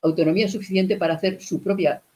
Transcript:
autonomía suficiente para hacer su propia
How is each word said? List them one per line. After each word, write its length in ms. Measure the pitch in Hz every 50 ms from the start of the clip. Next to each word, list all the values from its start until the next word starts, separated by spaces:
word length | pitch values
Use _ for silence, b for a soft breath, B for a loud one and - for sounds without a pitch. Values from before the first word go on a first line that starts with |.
autonomía 460 | - 160 160 170 160 156 170 208 220 190
suficiente 480 | 196 202 - - 190 190 190 190 214
para 180 | 196 165 165 160
hacer 260 | 160 - 190 190 -
su 200 | - - 175 -
propia 400 | - 190 196 190 170 147 - - _ _ _